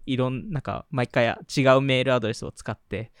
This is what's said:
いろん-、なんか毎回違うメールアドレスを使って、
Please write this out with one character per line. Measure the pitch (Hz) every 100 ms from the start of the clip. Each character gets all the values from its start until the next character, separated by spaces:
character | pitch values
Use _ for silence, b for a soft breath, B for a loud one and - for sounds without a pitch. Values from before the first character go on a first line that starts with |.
| -
い | 123
ろ | 127
ん-、 | 127 214
な | 156
ん |
か | - 110 -
毎 | 131 123
回 | 131 117
違 | - - - 131
う | 131
メ | 135 131
ー |
ル | 131
ア | 123
ド | 107
レ |
ス | 117 -
を |
使 | - -
っ | 110
て、 | _ 98 110 b